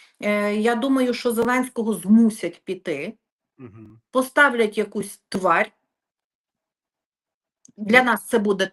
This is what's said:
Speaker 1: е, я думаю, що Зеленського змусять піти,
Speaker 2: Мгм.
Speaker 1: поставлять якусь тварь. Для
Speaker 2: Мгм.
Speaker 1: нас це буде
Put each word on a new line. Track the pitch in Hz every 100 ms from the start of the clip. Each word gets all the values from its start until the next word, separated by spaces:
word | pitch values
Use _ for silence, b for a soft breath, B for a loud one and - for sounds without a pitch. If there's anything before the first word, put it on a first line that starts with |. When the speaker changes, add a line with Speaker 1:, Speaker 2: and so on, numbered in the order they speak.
| b b
Speaker 1:
е, | 208 208 208 208
я | 226
думаю, | 233 269 262 247
що | 233 247
Зеленського | 226 233 247 262 - 220
змусять | 185 185 226 226 214 175 -
піти, | - 180 - 143 175 220 _ _ _ _
Speaker 2:
Мгм. | 123 110 107 110 _
Speaker 1:
поставлять | 254 262 - 277 240 214 214
якусь | 202 208 196 - _
тварь. | 196 185 170 214 _ _ _ _ _ _ _ _ _ _ _ _ _ _ _ _ _ _ _ _ -
Для | 208 240
Speaker 2:
Мгм. | 247
Speaker 1:
нас | 214 -
це | 233
буде | 208 190 185